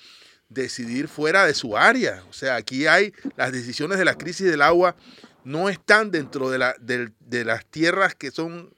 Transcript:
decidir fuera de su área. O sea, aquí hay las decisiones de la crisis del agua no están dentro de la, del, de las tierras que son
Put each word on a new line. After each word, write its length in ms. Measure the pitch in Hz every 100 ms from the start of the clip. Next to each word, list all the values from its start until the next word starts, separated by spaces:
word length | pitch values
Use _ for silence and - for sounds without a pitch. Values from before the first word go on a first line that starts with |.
| - - - _ _
decidir 600 | 113 123 - 117 123 147
fuera 380 | - 151 185 185
de 80 |
su 220 | 139 123 107
área. 460 | 175 254 165 92 92
O 40 |
sea, 240 | - 135 120
aquí 300 | 104 131 156
hay 260 | 170 208 - - -
las 160 | 127
decisiones 460 | 127 120 120 147 190
de 60 |
la 120 | 165 120
crisis 300 | 156 170 190
del 160 | 151
agua 340 | 143 175 180 165 - - - _
no 240 | 127 151 196
están 420 | 180 - 208 214
dentro 400 | 170 131 139 131
de 80 | 131
la, 160 | 127 -
del, 340 | 117 123 117 _
de 240 | 120 120
las 200 | 113 113 -
tierras 480 | 151 165 185 185
que 160 | - 139
son 440 | - 165 170 175